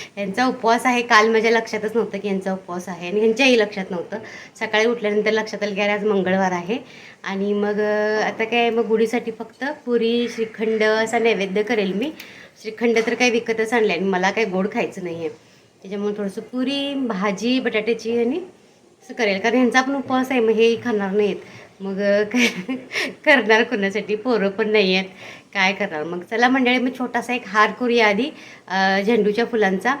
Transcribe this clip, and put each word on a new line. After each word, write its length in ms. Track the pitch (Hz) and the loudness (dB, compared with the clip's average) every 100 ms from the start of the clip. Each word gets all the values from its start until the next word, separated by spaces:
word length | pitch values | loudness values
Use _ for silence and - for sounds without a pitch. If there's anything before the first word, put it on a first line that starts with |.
| - - | -12 -8
यांचा 280 | 196 196 254 | -6 0 0
उपवास 400 | 254 226 233 254 | 0 2 2 2
आहे. 160 | 240 | 0
काल 260 | 240 233 226 | 4 6 6
माझ्या 220 | 220 220 | 4 4
लक्षातच 460 | 226 226 220 214 233 | 2 0 -4 -2 0
नव्हतं 220 | 196 196 | -2 -2
की 100 | 202 | -4
यांचा 240 | 190 190 | -2 -2
उपवास 360 | 185 - 180 185 | -6 -6 -10 -8
आहे 200 | 170 175 | -8 -4
आणि 120 | 208 | 2
ह्यांच्याही 380 | 220 220 269 240 | 2 4 4 4
लक्षात 260 | 208 196 190 | 2 -2 -6
नव्हतं. 280 | 175 - 214 - - - - | -6 -8 -10 -12 -18 -18 -10
सकाळी 300 | 214 214 233 | -2 2 2
उठल्यानंतर 440 | 233 208 208 208 | 0 0 0 0
लक्षात 320 | 220 214 202 | 0 -2 -6
आलं 120 | 202 | -4
की 60 | 196 | -2
अरे 120 | 202 | 0
आज 120 | 208 | 0
मंगळवार 480 | 214 196 185 190 185 | 0 2 2 2 2
आहे. 260 | 180 170 254 - - - - | -2 -4 -6 -6 -20 -20 -12
आणि 280 | 180 196 202 | -8 -4 -2
मग, 280 | 202 208 208 | 0 0 0
अ, 400 | 214 214 214 214 | 0 0 0 0
आता 220 | 202 202 | -2 -2
काय, 260 | 220 240 233 | -2 0 2
मग 160 | 226 208 | 2 2
गुढीसाठी 440 | 220 220 240 226 | 2 2 0 -4
फक्त 340 | 220 220 - 269 302 247 | -10 -12 -8 -8 -6 -2
पुरी, 420 | 233 226 240 233 | 0 2 0 -2
श्रीखंड 540 | 233 220 - 220 220 | -4 -6 -4 -2 2
असा 360 | 214 220 220 233 | 2 2 0 2
नैवेद्य 440 | 226 196 190 196 | 2 2 0 -2
करेल 300 | 208 226 190 | 0 0 0
मी. 200 | 185 285 - - - - - | -2 -4 -8 -18 -20 -20 -16
श्रीखंड 360 | 214 208 233 226 226 | -14 -2 0 2 2
तर 80 | |
काही 160 | 233 247 | 2 2
विकतच 420 | 226 233 220 220 | 2 0 -2 0
आणलं 200 | 240 214 | 2 2
आहे 80 | 170 | 2
आणि 80 | 190 | 0
मला 220 | 185 190 | 2 2
काही 160 | 208 214 | 0 0
गोड 200 | 185 196 | 0 -2
खायचं 320 | 233 165 - | -2 -4 -6
नाही 120 | 180 165 | -8 -6
आहे, 120 | 160 | -8
त्याच्यामुळे 880 | - _ _ _ _ 190 202 208 208 | -8 _ _ _ _ -10 -6 -4 -4
थोडंसं 220 | 196 202 | -6 -8
पुरी, 540 | 214 254 262 277 277 | -8 -4 -2 -2 -4
भाजी 680 | 277 247 190 208 190 233 254 | -4 -4 -2 -2 0 0 0
बटाट्याची 580 | 240 214 214 226 220 233 | 0 -2 0 -2 0 0
आणि 200 | 233 339 - - _ _ _ _ | 0 -2 -6 -16 _ _ _ _
असं 120 | - | -12
करेल, 240 | 247 208 190 | -2 -2 0
कारण 180 | 226 247 | 2 4
ह्यांचा 240 | 247 262 | 4 2
पण 140 | 262 | 0
उपवास 360 | 277 262 262 254 | -2 -2 -2 0
आहे, 100 | 262 | 0
मग 100 | 226 | 2
हेही 340 | 220 226 226 | 4 4 2
खाणार 260 | 240 208 196 | -2 -2 0
नाहीत. 260 | 202 208 180 - - - - | 0 0 -2 -10 -20 -20 -12
मग, 200 | 196 196 | -8 -2
अ, 220 | 202 202 | 2 2
<laughs> 100 | 208 | 2
काय 140 | 247 233 185 180 262 - - 254 - | 2 0 0 -8 -8 -8 -6 -6 -2
करणार 380 | 302 269 208 220 | 2 4 4 2
कुणासाठी? 520 | 233 220 196 208 196 | 2 0 -2 -4 -4
पोरं 340 | 208 254 220 196 | -4 0 0 0
पण 200 | 190 214 | 0 0
नाही 260 | 214 190 | 2 4
आहेत, 140 | 190 190 - - - - | 2 -2 -10 -18 -20 -8
काय 180 | 202 190 | 0 0
करणार? 320 | 196 196 156 | 0 -4 -4
मग 160 | 160 175 175 | -6 -8 -6
चला 180 | 220 247 | 0 2
मंडळी, 300 | 269 247 254 | 4 2 2
मग 120 | 254 254 | 0 -4
छोटासा 360 | 240 240 247 | -4 -4 -4
एक 80 | 247 202 | -6 -2
हार 240 | 214 208 | 2 2
करूया 380 | 190 247 240 214 | 2 0 4 4
आधी, 220 | 202 285 - - - - | 2 -2 -6 -20 -20 -6
अ, 320 | 185 190 196 | 0 2 2
झेंडूच्या 440 | 202 233 202 214 | 2 2 2 0
फुलांचा 500 | 233 233 196 185 240 - | 0 2 2 0 -2 -4